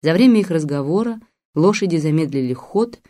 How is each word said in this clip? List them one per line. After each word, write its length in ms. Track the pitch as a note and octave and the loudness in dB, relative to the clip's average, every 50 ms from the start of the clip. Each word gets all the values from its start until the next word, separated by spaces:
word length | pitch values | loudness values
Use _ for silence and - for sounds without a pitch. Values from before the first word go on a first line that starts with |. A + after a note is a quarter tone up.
| - | 0
За 100 | D3+ E3 | 0 2
время 280 | F3+ B3 C4 A#3 G#3+ | 4 6 6 6 4
их 100 | G3+ F#3 | 2 0
разговора 680 | F3 D#3+ D3+ D3 C#3+ C#3+ C#3 C#3 D#3+ G3 A3+ A#3+ A3+ A3 - _ _ _ _ _ _ | -2 -4 -2 -2 -4 -4 -4 -2 -2 -2 -2 -4 -8 -10 -16 _ _ _ _ _ _
лошади 420 | D3+ D#3 F#3 G#3+ G#3+ - F#3 E3+ | 2 2 2 2 2 -2 -2 -2
замедлили 580 | E3 D3+ D#3 D3+ D#3 D#3+ D3 C3+ C#3 C3 B2 B2+ | -2 0 0 0 0 -2 -2 -4 -4 -4 -4 -6
ход 460 | B2+ - - - G3+ A3+ A#3 A#3 - _ _ | -8 -10 -6 -2 -2 -2 -2 -4 -18 _ _